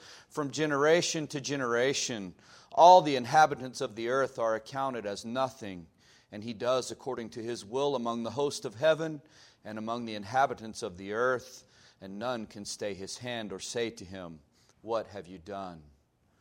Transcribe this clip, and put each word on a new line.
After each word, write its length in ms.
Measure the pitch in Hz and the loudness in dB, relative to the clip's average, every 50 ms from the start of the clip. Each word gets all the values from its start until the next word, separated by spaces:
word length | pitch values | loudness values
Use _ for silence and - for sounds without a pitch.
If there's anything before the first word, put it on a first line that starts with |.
| - - - - - _ | -14 -20 -20 -20 -20 _
from 220 | - 156 147 139 | -6 -4 -4 -2
generation 760 | 123 135 156 151 147 135 143 156 165 175 165 - - 165 151 - | -2 0 0 2 4 4 6 8 8 6 6 4 0 -2 -4 -4
to 120 | - 147 | -6 -6
generation. 960 | 127 123 147 139 131 117 117 120 123 135 139 - - - 123 107 98 90 82 - - - - - - - - | -4 -4 -2 -2 0 2 4 4 4 4 2 2 0 -2 -2 -4 -6 -8 -10 -14 -20 -20 -20 -20 -20 -2 6
All 280 | - 160 175 185 185 | 8 10 12 12 10
the 160 | 165 151 139 | 10 6 2
inhabitants 640 | 127 120 117 139 156 156 147 143 117 127 131 117 - | 0 0 4 6 6 6 6 4 0 -6 -8 -6 -4
of 140 | 139 123 101 | -6 -4 -4
the 160 | 113 117 117 | -4 -2 0
earth 280 | 127 135 135 123 - - | 2 2 2 0 0 0
are 160 | 117 113 113 | 0 0 0
accounted 520 | 107 - - 139 135 135 135 127 113 101 | 0 -2 -6 -6 -4 -4 -2 -4 -4 -4
as 180 | 101 101 98 - | -6 -6 -6 -8
nothing, 640 | 113 120 131 131 131 127 - 113 101 92 87 82 82 _ _ _ - - - _ _ | -6 -2 -2 -2 -2 -2 -6 -10 -10 -10 -10 -12 -16 _ _ _ -20 -20 -20 _ _
and 140 | 98 107 104 | -14 -12 -10
he 80 | 120 117 | -10 -8
does 380 | 95 120 120 131 127 117 - | -4 0 0 2 0 0 -4
according 400 | 113 - - 135 123 120 117 107 | -8 -10 -8 -8 -6 -6 -8 -8
to 120 | - 120 110 | -10 -8 -8
his 220 | 117 120 104 101 | -6 -8 -8 -8
will 320 | 98 113 135 143 143 139 | -6 -4 -2 0 0 0
among 260 | 123 117 117 117 117 117 | 0 -2 -2 -4 -4 -4
the 100 | 113 113 | -4 -2
host 340 | 139 143 143 - - - | -2 -2 -2 -2 -4 -8
of 80 | 131 101 | -10 -6
heaven 480 | 110 143 160 156 147 165 160 156 147 - - - - - - - _ - | 0 2 2 2 2 0 -4 -6 -10 -14 -18 -20 -20 -20 -20 -20 _ -14
and 140 | 104 107 110 | -10 -10 -8
among 260 | 110 113 117 120 120 | -6 -4 -4 -4 -6
the 100 | 113 107 | -6 -8
inhabitants 680 | 104 101 101 120 131 139 135 123 - 110 110 104 - 120 | -8 -8 -2 2 4 4 4 2 -4 -10 -12 -10 -8 -8
of 160 | 104 90 90 | -8 -8 -10
the 160 | 98 98 104 | -8 -6 -2
earth, 500 | 113 123 127 127 120 120 - - - - _ _ - - - - _ 95 | 0 2 2 0 0 -4 -10 -18 -20 -20 _ _ -20 -20 -20 -20 _ -16
and 160 | 95 98 101 | -14 -10 -8
none 260 | 113 127 127 117 107 | -6 -4 -4 -6 -8
can 220 | - - 104 101 | -10 -12 -14 -12
stay 260 | - - - 113 104 98 | -12 -8 -6 -6 -6 -6
his 240 | 87 98 92 - | -6 -10 -12 -12
hand 340 | - 117 127 120 117 110 98 | -10 -8 -8 -8 -6 -8 -8
or 100 | 95 92 | -10 -10
say 280 | - - - 120 117 113 | -10 -6 -4 -4 -4 -4
to 160 | - - 101 | -4 -8 -12
him, 360 | 87 98 95 90 85 82 76 - _ _ _ _ _ _ _ - | -14 -12 -12 -12 -12 -14 -16 -20 _ _ _ _ _ _ _ -6
'What 240 | 107 113 110 98 | -4 -4 -4 -4
have 200 | - 101 98 87 | -6 -10 -14 -12
you 120 | 87 95 90 | -12 -14 -16
done?'" 440 | 82 101 98 98 98 92 87 80 76 71 - _ _ _ _ _ _ _ _ _ | -12 -12 -10 -10 -10 -10 -12 -14 -18 -20 -20 _ _ _ _ _ _ _ _ _